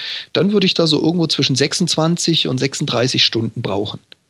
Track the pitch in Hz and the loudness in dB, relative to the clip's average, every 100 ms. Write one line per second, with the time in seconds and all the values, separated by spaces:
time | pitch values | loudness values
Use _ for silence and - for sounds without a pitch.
0 | - - - - 190 208 185 - 165 151 | -12 -12 -4 0 2 2 2 2 2 2
1 | 160 175 160 - 135 131 143 - 175 - | 0 0 0 0 0 2 0 0 0 2
2 | 160 170 - 160 156 131 143 - 147 123 | 2 2 0 0 0 0 -2 -2 -4 0
3 | 127 - - 117 113 117 113 98 104 - | 0 2 0 0 -4 -4 -4 -4 -4 -8
4 | - - | -16 -20